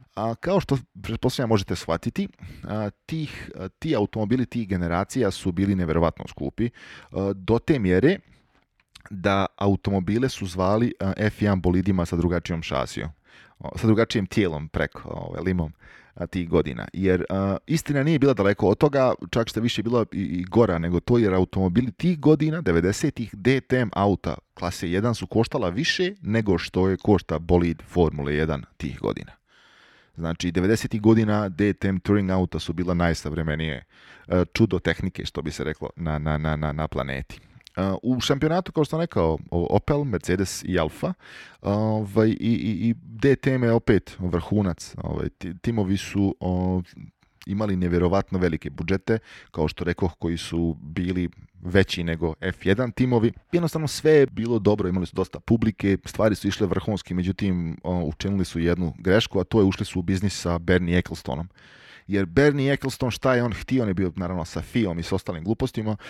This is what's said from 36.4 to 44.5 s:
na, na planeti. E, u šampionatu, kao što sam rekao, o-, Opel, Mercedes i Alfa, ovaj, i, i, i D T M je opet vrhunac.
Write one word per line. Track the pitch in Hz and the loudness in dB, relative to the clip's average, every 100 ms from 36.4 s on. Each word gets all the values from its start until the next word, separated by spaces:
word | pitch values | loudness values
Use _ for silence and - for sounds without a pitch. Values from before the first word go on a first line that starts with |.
| 78 76 | -2 -2
na, | 76 | -4
na | 73 78 | -4 -4
planeti. | 78 67 67 - - - - - - | -4 -6 -8 -10 -16 -20 -20 -14 -4
E, | 98 95 | -4 -2
u | 123 127 | -2 -2
šampionatu, | - 139 156 175 - | 0 0 2 0 -2
kao | 160 | -2
što | 147 | -2
sam | 160 | -2
rekao, | 170 - 82 78 - | -2 0 0 0 -2
o-, | 85 85 | -2 2
Opel, | 104 - 143 | 2 2 0
Mercedes | 143 90 - 92 92 - | 0 -4 0 0 0 -4
i | - 90 | -2 0
Alfa, | 78 - 165 - - - - - | 0 -2 -6 -6 -14 -20 -20 -8
ovaj, | - 104 110 110 101 107 110 | -2 0 0 0 0 4 4
i, | - | 2
i, | 110 101 107 92 113 | 0 0 0 0 0
i | |
D | 117 - 113 139 131 | -2 -6 0 2 2
T | 139 | 2
M | 131 | 2
je | 120 | 2
opet | 117 - 98 - - | 2 4 2 2 -6
vrhunac. | 90 85 - | -2 -2 0